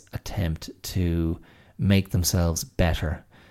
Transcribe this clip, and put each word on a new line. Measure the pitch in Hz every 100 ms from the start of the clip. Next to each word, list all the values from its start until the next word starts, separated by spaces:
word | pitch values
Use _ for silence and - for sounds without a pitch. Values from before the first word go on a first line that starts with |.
| -
attempt | - - - 85 80 - -
to | - - 87 85 82 82 - - - -
make | 95 98 92
themselves | 92 85 92 85 82
better, | - - 87 80 80 82 - - -